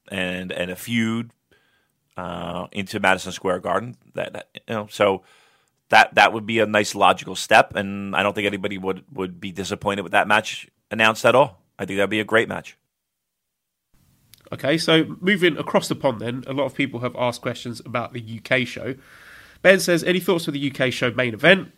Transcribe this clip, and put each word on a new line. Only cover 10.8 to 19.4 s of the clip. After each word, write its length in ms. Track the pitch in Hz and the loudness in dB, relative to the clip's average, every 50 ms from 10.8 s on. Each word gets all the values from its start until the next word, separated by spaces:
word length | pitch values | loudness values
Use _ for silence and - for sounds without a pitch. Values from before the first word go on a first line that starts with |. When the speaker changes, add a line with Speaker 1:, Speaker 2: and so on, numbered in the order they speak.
| _ _ | _ _
Speaker 1:
announced 340 | - 110 113 110 113 - - | 0 4 4 4 4 4 4
at 80 | 123 117 | 6 6
all. 260 | 127 147 143 - _ _ _ _ | 6 4 4 0 _ _ _ _
I 100 | - 101 | -10 -8
think 100 | 90 95 | -4 0
that'd 120 | 98 101 98 | 0 0 0
be 120 | 107 107 | 0 -2
a 40 | 107 | 0
great 240 | - 110 110 113 - | 2 2 2 2 2
match. 280 | 95 87 - - - _ _ _ _ _ _ _ _ _ _ _ _ _ _ _ _ _ _ _ _ _ _ _ _ _ _ _ _ _ _ _ _ _ _ _ | -4 -10 -10 -14 -20 _ _ _ _ _ _ _ _ _ _ _ _ _ _ _ _ _ _ _ _ _ _ _ _ _ _ _ _ _ _ _ _ _ _ _
Speaker 2:
Okay, 260 | - 107 - 131 156 165 | -10 -4 -2 0 0 0
so 380 | 165 - 160 160 156 - - - | 2 2 4 4 2 0 -4 -4
moving 360 | 175 175 208 170 175 175 143 | 0 0 2 2 2 0 0
across 320 | 127 143 - - 202 - - | -2 -4 0 0 0 0 0
the 80 | 151 | -4
pond 240 | - - 139 120 101 | -2 -2 -2 -2 -2
then, 240 | 113 117 120 135 120 | -4 -6 -6 -8 -8
a 60 | - | -6
lot 140 | 135 139 139 | -4 -2 -2
of 80 | 131 - | -2 -2
people 260 | - 143 135 - 120 | -4 -4 -4 -4 -6
have 160 | 123 123 123 | -6 -6 -4
asked 240 | - 123 123 120 - | -4 -4 -4 -4 -4
questions 400 | - 127 117 - - 123 117 110 | -8 -8 -8 -8 -10 -12 -12 -12
about 320 | - 127 113 123 113 - | -10 -8 -6 -6 -6 -6
the 80 | - 123 | -10 -12
U 200 | 113 107 117 110 | -12 -12 -12 -14
K 240 | - - 127 131 123 | -10 -6 -4 -4 -4
show. 300 | 120 - - - 117 139 - _ - - - - - - - | -6 -8 -10 -8 -10 -10 -10 _ -20 -20 -20 -20 -20 -20 -20